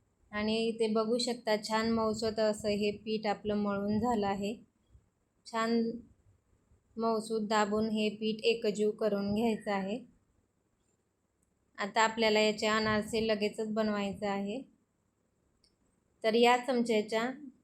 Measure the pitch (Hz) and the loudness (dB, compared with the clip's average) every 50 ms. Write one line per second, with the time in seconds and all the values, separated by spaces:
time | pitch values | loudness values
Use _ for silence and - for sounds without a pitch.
0 | _ _ _ _ _ - 208 208 214 214 220 226 226 226 220 226 226 220 214 226 | _ _ _ _ _ -10 -6 -4 -2 0 0 0 0 0 0 0 0 2 2 2
1 | 220 220 240 240 - 254 233 240 - 226 214 208 214 - 220 220 220 226 226 226 | 2 2 0 0 0 -2 -4 -4 -2 0 0 0 0 0 0 0 2 2 2 2
2 | 220 220 214 214 226 220 220 220 220 214 214 214 - 214 208 202 208 208 202 - | 0 0 0 -2 -2 -2 0 2 2 2 0 0 -2 -2 0 0 0 -2 -2 -4
3 | - 226 220 214 220 208 196 202 - 208 208 208 208 208 202 196 202 202 208 214 | -4 -4 -4 -2 0 -2 -2 -2 -2 -2 -2 0 0 0 -2 -2 0 0 0 0
4 | 226 254 240 208 202 196 196 196 202 196 240 - - _ _ _ _ _ - - | 2 2 0 0 0 0 -2 -2 -2 -4 -6 -6 -12 _ _ _ _ _ -20 -20
5 | _ _ _ _ _ _ _ _ - - - 226 226 226 233 233 226 226 - - | _ _ _ _ _ _ _ _ -16 -8 -4 -2 0 0 2 0 0 0 -4 -8
6 | - - - _ _ _ _ _ _ _ _ _ _ _ _ _ _ _ - 226 | -12 -16 -20 _ _ _ _ _ _ _ _ _ _ _ _ _ _ _ -8 -4
7 | 226 226 226 220 214 220 226 220 214 202 226 214 214 202 208 214 220 220 214 220 | -2 0 0 0 -2 -2 -4 -4 -2 0 0 2 2 2 0 0 0 0 0 0
8 | 214 214 208 214 220 220 220 220 - 226 226 226 - 214 196 208 208 214 208 - | 0 0 -2 -2 -4 -4 -2 0 2 0 0 2 0 -2 0 0 0 0 0 0
9 | 226 214 202 202 202 202 208 208 240 233 214 208 - 214 202 190 190 196 208 262 | -2 0 0 0 -2 -2 -2 0 0 0 0 -2 -2 -2 -2 -2 -2 -4 -6 -8
10 | 254 - - _ _ _ _ _ _ _ _ _ _ _ _ _ _ _ _ _ | -10 -14 -20 _ _ _ _ _ _ _ _ _ _ _ _ _ _ _ _ _
11 | _ _ _ _ _ _ _ _ _ _ _ _ _ _ _ - 208 196 208 226 | _ _ _ _ _ _ _ _ _ _ _ _ _ _ _ -6 -6 -2 2 2
12 | 220 220 220 233 226 220 214 214 214 214 214 214 226 214 214 220 214 214 214 214 | 2 2 2 2 2 4 4 4 4 4 2 0 0 0 2 2 2 2 0 0
13 | 214 - - 220 226 220 214 208 214 208 214 - 220 214 214 220 220 214 208 208 | 0 0 -2 0 0 0 0 0 0 -2 -2 -4 -6 -4 -2 -2 0 0 0 -2
14 | 202 196 185 - 214 202 196 196 202 202 208 269 269 - _ _ _ _ _ _ | -2 -4 -4 -4 -2 -2 -2 -2 -2 -4 -6 -8 -10 -14 _ _ _ _ _ _
15 | _ _ _ _ _ _ _ _ _ _ _ _ _ _ _ _ _ _ _ _ | _ _ _ _ _ _ _ _ _ _ _ _ _ _ _ _ _ _ _ _
16 | _ _ _ _ - 220 214 233 233 240 247 247 247 277 254 240 233 233 226 214 | _ _ _ _ 0 2 4 6 6 6 6 4 2 0 0 0 2 2 2 0
17 | 208 214 220 220 226 254 269 - 302 262 - _ | 0 0 -2 -2 -2 -2 -4 -8 -12 -18 -20 _